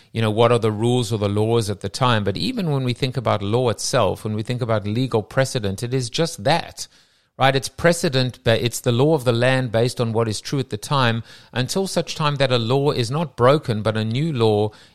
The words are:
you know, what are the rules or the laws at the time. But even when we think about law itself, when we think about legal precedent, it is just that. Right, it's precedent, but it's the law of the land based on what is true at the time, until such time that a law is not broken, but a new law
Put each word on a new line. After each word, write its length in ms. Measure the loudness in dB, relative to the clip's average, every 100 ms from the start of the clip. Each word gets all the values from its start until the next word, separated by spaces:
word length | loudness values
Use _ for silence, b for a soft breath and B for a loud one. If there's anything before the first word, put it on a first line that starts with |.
| B
you 100 | -2
know, 80 | 0
what 220 | 4 4
are 80 | 4
the 100 | 2
rules 400 | 0 0 0 0
or 80 | -2
the 100 | 0
laws 400 | 0 2 0 0
at 120 | -4
the 80 | -8
time. 340 | -2 2 2
But 140 | 0 -2
even 340 | -2 -2 -2
when 140 | -2
we 80 | -2
think 240 | -2 -4 -2
about 260 | 0 0
law 280 | 0 0 0
itself, 520 | -2 -2 2 2 0
when 120 | -4
we 100 | -4
think 180 | -4 -4
about 240 | -2 -2 -2
legal 360 | -2 0 -2
precedent, 600 | -2 -2 -2 -2 -4 -4
it 100 | -4
is 180 | -4 -4
just 340 | -2 -4 -2
that. 420 | 0 0 -2 -12 -16 b b b b 0
Right, 160 | 2
it's 140 | 2 -2
precedent, 720 | 0 2 2 0 0 -2 -2
but 180 | 0 2
it's 180 | 0 -2
the 120 | 0
law 220 | 2 4
of 100 | 2
the 80 | 2
land 380 | 2 2 2 0
based 300 | 0 0 0
on 140 | -2
what 120 | 0 -2
is 140 | -4
true 180 | -4 -4
at 120 | -4
the 80 | -8
time, 440 | -2 2 2 0 B B B
until 340 | -4 -2 -2 -2
such 280 | -2 -4
time 220 | -2 -2 0
that 140 | 0
a 60 | 2
law 360 | 2 0 2
is 180 | 0 -2
not 260 | -2 -4 2
broken, 460 | 4 4 0 -2
but 120 | -2
a 120 | -2 -2
new 260 | -2 -2
law 380 | 0 2 2 0 B B